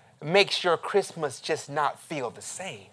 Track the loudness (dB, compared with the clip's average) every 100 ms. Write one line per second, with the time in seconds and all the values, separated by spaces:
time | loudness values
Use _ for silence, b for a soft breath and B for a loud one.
0 | b b 2 4 6 4 2 2 2 2
1 | 0 -2 -4 -4 -4 -4 -2 0 0 -2
2 | -6 -4 -4 -6 -10 -10 -10 -12 -16